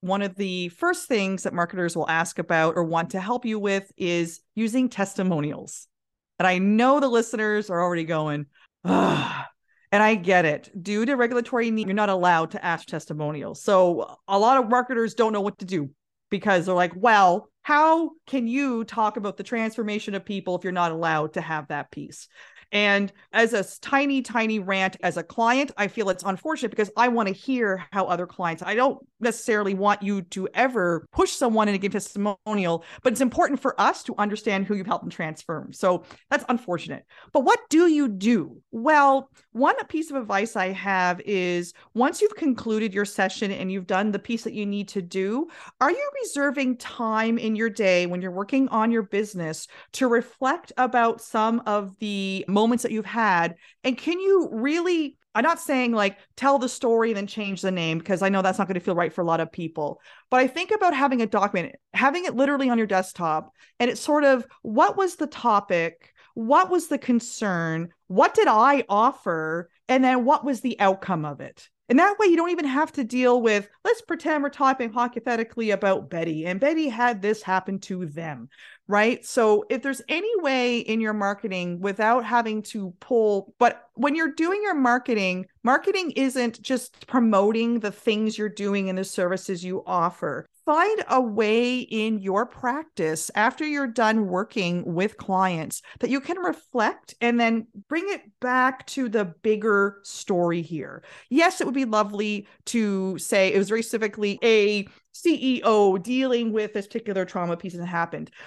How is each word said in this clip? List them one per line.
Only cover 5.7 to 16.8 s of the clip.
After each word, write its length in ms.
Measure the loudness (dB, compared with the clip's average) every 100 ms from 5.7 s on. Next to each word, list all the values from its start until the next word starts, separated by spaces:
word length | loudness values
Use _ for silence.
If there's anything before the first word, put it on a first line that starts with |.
| -18 -20 _ _ _ _ _
And 80 | 2
I 100 | 4
know 400 | 4 4 4 4
the 80 | 4
listeners 640 | 2 0 -2 -2 -2 -2
are 100 | -2
already 220 | 0 -2
going, 440 | -2 -2 -2 -4 -6 _ _ _
"Ugh." 600 | 0 2 2 0 -2 -8 -12 _ _ _ _
And 100 | 4
I 140 | 4 4
get 280 | 4 4
it. 260 | 4 0 -6 -14
Due 240 | -4 -2 0
to 80 |
regulatory 560 | 2 2 0 -2 -2 0
need, 160 | 0 -2
you're 80 |
not 140 | 0 2
allowed 420 | 2 4 4 2
to 140 | -4
ask 240 | -4 -4 -6
testimonials. 760 | -10 -8 -8 -6 -6 -10 -8
So 540 | 2 4 4 2 -4 -10 -2
a 100 | 2
lot 240 | 4 4
of 80 | 4
marketers 460 | 0 0 -2 -2
don't 180 | 0 0
know 80 | 2
what 200 | -4 -6
to 40 |
do 260 | -6 -4 -4 -10 _ _ _
because 360 | -4 2 2 2
they're 80 |
like, 220 | 0